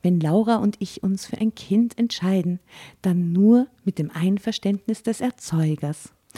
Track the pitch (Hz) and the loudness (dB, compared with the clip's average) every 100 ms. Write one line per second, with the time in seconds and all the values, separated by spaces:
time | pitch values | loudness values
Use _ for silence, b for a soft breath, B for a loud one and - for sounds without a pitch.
0 | 180 175 156 185 220 226 202 - 190 - | 0 2 4 2 2 2 0 -2 -8 -6
1 | 190 190 - - 220 - - 208 233 - | -4 -4 -6 -4 -4 -4 -2 0 0 -2
2 | 233 - 180 190 175 180 B B B B | -4 -2 -2 0 0 -4 B B B B
3 | 190 180 175 175 208 240 262 _ - - | -2 0 0 4 6 6 4 _ -6 -4
4 | 151 160 180 196 - - 196 202 - 220 | -6 -2 -2 0 -4 -4 -2 -2 -4 -4
5 | - 226 254 - - 160 156 151 147 151 | -4 -4 -4 -6 -4 0 0 -2 -4 -8
6 | - _ _ | -14 _ _